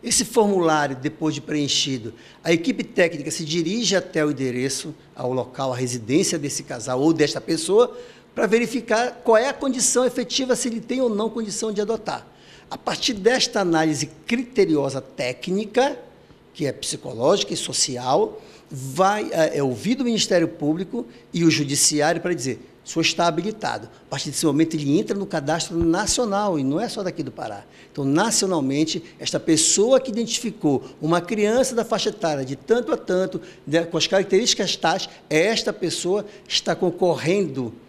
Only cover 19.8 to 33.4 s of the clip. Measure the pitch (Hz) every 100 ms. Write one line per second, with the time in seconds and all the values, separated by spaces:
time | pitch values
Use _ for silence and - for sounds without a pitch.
19.8 | 180 254 247 220 - 185 165 - 147 160
20.8 | 190 240 - - - 180 165 143 143 143
21.8 | - 151 147 170 180 170 131 117 - -
22.8 | - 165 156 - 175 160 185 214 131 113
23.8 | 107 - - 139 - 135 160 139 160 160
24.8 | 143 156 220 202 196 165 143 165 - 170
25.8 | 165 175 208 - 240 196 208 165 131 151
26.8 | 220 - 190 165 135 - 123 101 - -
27.8 | - - 135 147 220 220 190 175 135 139
28.8 | 156 180 - - - 160 - 156 - -
29.8 | 214 262 262 214 226 - 226 - 156 131
30.8 | - - 151 170 175 220 208 233 262 233
31.8 | 220 214 220 165 165 147 131 139 - 233
32.8 | 240 240 - 185 185 -